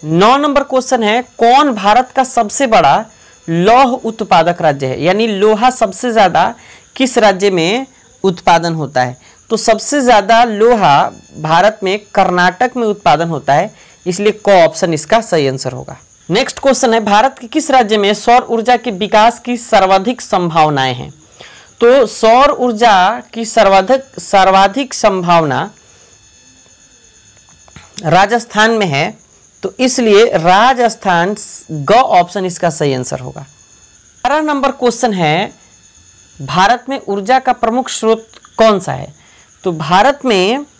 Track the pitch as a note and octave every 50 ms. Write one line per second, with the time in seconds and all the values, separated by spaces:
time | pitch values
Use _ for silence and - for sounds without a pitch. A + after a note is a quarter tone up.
0 | D3+ D3+ D#3+ E3+ F#3+ A3 B3+ C#4 D4 D4 C#4 C#4+ C#4 - C4 C4 B3 - C4 A#3+
1 | A3+ G#3 G#3+ B3 B3 _ _ - A#3 A#3 B3 C#4 D4+ C#4+ B3 G#3 F#3+ G3+ G#3+ A#3+
2 | B3+ B3 - C4 C4 B3+ - A#3+ A3+ G#3 - - C#4 B3 A3 F#3+ D#3+ C3+ D3+ F#3+
3 | A3 - _ _ _ - _ _ _ - E3 E3+ F3 G3+ A#3 B3+ C#4 B3 A#3+ B3+
4 | - A3+ A3 - G#3+ F3 G3 E3+ E3 F3 F3 E3+ F3 D#3 C#3+ C#3 C#3+ C3 B2+ G#2+
5 | C#3 E3+ F#3 G#3 A3+ A3+ G#3 F#3+ G3 G#3+ G#3+ G3+ A3+ B3+ B3 - A#3 G3+ F#3+ -
6 | - B3 A3 A3 G3+ F3+ F3 D#3+ F3 A3 A#3+ - - - - - _ _ _ -
7 | C4 B3 - A#3+ G#3 G#3 G3 F#3 G3+ G3+ F#3+ F3 D#3+ E3+ G#3 B3+ C4+ - _ _
8 | _ _ _ _ - F#3+ F3 F3+ - - E3+ E3+ E3 E3+ E3 D#3+ D3+ - - B2+
9 | B2 B2 C3 _ _ - _ _ _ _ A3+ G#3 - - A3 G3+ - - C#4+ D4
10 | C4 B3 A#3+ G#3 G3+ F#3+ A3+ A3+ A#3+ A#3 G#3+ G3+ A3 A#3 B3 A3 F#3+ D#3 C#3 D3
11 | F#3 - - - _ _ - - D#3 D#3 D#3+ E3+ F#3 G#3+ A3 - - F#3 F#3+ G#3
12 | G#3 _ _ G#3 F#3+ F#3 F3+ F3+ F3 F3+ F3+ - B3 B3+ B3+ B3+ A#3 G#3+ G#3 G#3
13 | _ F3 D3+ D3 E3+ E3 E3 C#3 - - C#3 D3+ F3+ A3 - _ - _ _ _
14 | _ F3+ F3 F3+ G3+ G#3+ G3+ G#3 _ G3+ G3+ F#3 E3 D#3 D#3+ - - E3+ E3 D3
15 | - - G#3+ A3+ A3 - - D#3+ C#3+ C3+ C3 C3+ - C3 B2+ B2+ C3+ - - -
16 | _ _ _ _ _ - E3 G#3+ C4 B3 - - - C#4 B3+ - - A#3 A3+ A3+
17 | G#3+ G#3 G3+ G#3 A3+ C4+ C4+ - B3 A3+ - D#4 - - C#4+ C4 A#3+ G3 A3 G#3+
18 | G3+ G3 G#3 G3+ - - A#3 B3 - - A#3 A3+ A3 A#3+ B3 A#3+ A#3+ B3+ G3+ F3+
19 | G#3+ G3+ - G#3+ G#3+ A#3 A#3 - _ A#3+ B3 A#3 - - - G3+ F#3+ F#3+ F#3+ F#3+
20 | F#3+ A3 B3+ - - - - F#3 F3+ E3+ D#3+ E3+ D#3 D3+ D3 C#3 C3 C3 B2 B2
21 | C3+ - - _ _ _ _ _ - - - - - _ _ _ A#3+ A#3 B3+ C#4
22 | B3 G#3+ - - - A3 A3+ B3+ C4+ C#4+ C#4 - B3 B3 A#3 G#3 A#3+ A#3 G#3 F#3
23 | F3+ F#3+ A3+ B3 A#3 _ - A3 A#3 A3 - A#3 G#3 G3 G3 F#3+ F#3+ F#3+ C4 C4
24 | C4+ - _ - - - - G3 F#3+ F#3+ F#3+ F#3+ G3 G3+ G3 C4 C#4+ B3+ - -
25 | - G#3+ G3 F#3 F3 E3+ F3 E3+ D#3+ D3 B2+ B2+ D#3+ G#3 _ _ _ _ _ _
26 | _ _ _ _ _ _ _ _ A5 A5+ C4 _ _ _ _ _ _ _ _ _
27 | _ _ _ _ _ _ _ _ _ _ _ _ _ - _ - - _ _ -
28 | - D#3 D#3 F3+ G3 G3+ A#3 A#3+ A#3 - - G#3 G#3+ A3+ A#3 A3 G#3 F3 C#3+ C3+
29 | D#3 G3+ A3 _ _ _ _ _ _ _ _ _ - F#3+ - - B3 B3+ B3 -
30 | A#3+ G#3+ G3+ G3+ A3+ - - F3+ D#3+ E3+ F3+ G3 A3+ B3+ C4+ A#3+ A#3+ A3+ - -
31 | - G3 F3+ E3+ E3+ F#3+ G#3+ - - - - - - _ D#3+ D3+ C#3+ C3+ G3+ A#3+
32 | C4 - A3+ F3+ F3 F3 - G#3 F#3 F#3 F3 - - E3+ D#3+ - D#3 C#3+ C3+ B2+
33 | B2+ - C#3 C3 B2+ C3 C#3 - C#3 - _ _ _ _ _ _ _ _ _ _
34 | _ _ _ _ _ B3+ C#4 D#4 D#4 D4+ D4 C#4 C4 C4+ C4 - B3+ B3 A#3 A#3
35 | - A#3 G#3 F#3 E3 D3+ D3+ E3+ G#3 - - _ _ _ _ _ _ _ _ _
36 | _ _ _ _ _ _ _ - C#3 C3 - F3 F#3+ G#3 A#3+ A#3+ - - C#4 B3
37 | - - G3 G3+ G3 G3+ B3+ C4 B3+ C4+ B3 - - A3 A3 B3+ B3 B3+ - -
38 | - A3 A3+ A3 A3 _ _ - _ _ _ - A3+ A3 G#3 F#3+ F#3 - C3+ C3
39 | C#3 - - _ _ _ _ _ _ _ _ _ - F#3+ F3 D#3 D#3+ C#3+ G3 G3
40 | G#3+ C4+ C#4 C#4+ - C4 G#3+ F#3+ F3+ G3 A#3 C#4 D4 _ _